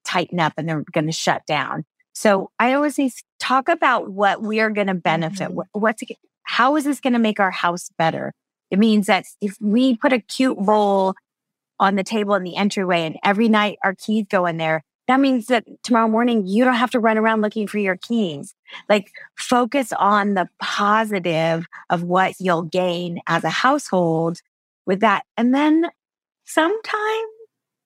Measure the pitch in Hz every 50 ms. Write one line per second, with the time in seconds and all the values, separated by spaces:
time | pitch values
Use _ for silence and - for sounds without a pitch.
0 | _ - - 185 170 - - 175 160 151 - - 156 165 160 151 - - - 170
1 | 156 156 160 - - 185 147 - - - 156 143 131 - - 156 151 - _ _
2 | _ _ _ - - 220 196 190 190 - - - 220 247 262 285 294 302 262 -
3 | 277 254 - - - _ _ _ - - 254 269 262 - 339 330 339 277 247 208
4 | 165 202 190 196 208 196 175 - 220 208 214 220 220 220 214 208 208 196 185 180
5 | - 180 160 165 165 160 196 190 156 156 180 170 165 - _ 208 208 220 - -
6 | 247 - - - _ _ _ _ _ - - - 233 262 294 311 262 285 285 -
7 | - 269 247 240 226 214 208 - 202 185 180 - - 175 175 180 - - - -
8 | 165 160 - 131 131 135 - - _ _ _ _ _ _ 185 190 220 226 214 208
9 | 190 214 202 180 - - - _ - 202 196 - 214 208 196 240 254 269 240 -
10 | - 277 254 233 - - - - 262 262 - - 196 202 214 214 208 202 196 196
11 | 190 190 185 - _ _ _ _ _ _ _ _ _ _ _ _ 202 196 196 196
12 | 190 - 226 220 208 202 208 190 180 180 170 - 202 208 - 208 190 180 180 170
13 | 165 160 147 - - 196 202 202 233 226 220 214 208 208 - - - 196 190 -
14 | - - 214 220 208 - - 190 175 175 165 165 160 160 160 160 - _ _ _
15 | _ - 254 269 277 269 262 247 214 - 254 220 - - - - - - 240 226
16 | 226 220 220 220 240 247 233 220 190 185 190 220 254 254 254 233 254 240 - 254
17 | 214 226 220 220 214 226 226 220 208 214 - 226 208 185 - 214 208 190 180 185
18 | - - 233 233 208 175 147 139 196 - - _ _ - - - - - 226 208
19 | 196 - _ - - - _ - - - 262 240 247 220 - 285 247 - - -
20 | - 202 208 208 196 208 202 185 175 - - _ - - - - 208 202 214 220
21 | 226 208 208 190 170 180 160 160 165 165 165 165 170 - - - - _ 180 175
22 | 175 175 175 185 190 175 - - 185 185 175 165 180 156 - 180 185 180 175 170
23 | 180 175 170 - - - 165 170 - 160 - - - 262 285 302 - - - 185
24 | 175 165 160 160 165 170 170 - - _ _ _ _ _ _ _ _ - 190 190
25 | 220 220 196 175 - - _ - 233 247 254 277 294 311 302 320 330 339 - _
26 | _ _ _ _ _ _ _ _ _ - - 330 311 339 415 453 - - - 427
27 | 415 427 440 440 453 440 440 440 453 - _ _ _ _ _ _ _